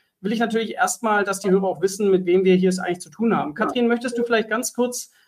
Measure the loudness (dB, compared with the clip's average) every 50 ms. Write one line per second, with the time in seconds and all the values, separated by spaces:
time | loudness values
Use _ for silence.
0 | _ _ _ _ -6 -4 -2 0 0 0 0 -2 -2 -4 -2 -2 -2 -2 -2 -2
1 | -2 0 0 0 0 0 -2 -2 0 2 2 2 2 0 -2 0 -2 -2 -2 0
2 | 2 2 2 2 2 2 2 4 4 4 4 4 4 2 0 0 -2 -4 -6 -6
3 | -8 -14 -8 -2 0 0 0 0 -2 -4 -4 -4 -4 -2 0 0 2 2 2 0
4 | -2 -4 -4 -4 -2 0 0 0 0 0 -4 -4 -4 -4 -2 -2 -2 -2 -2 -6
5 | -12 -14 _ _ _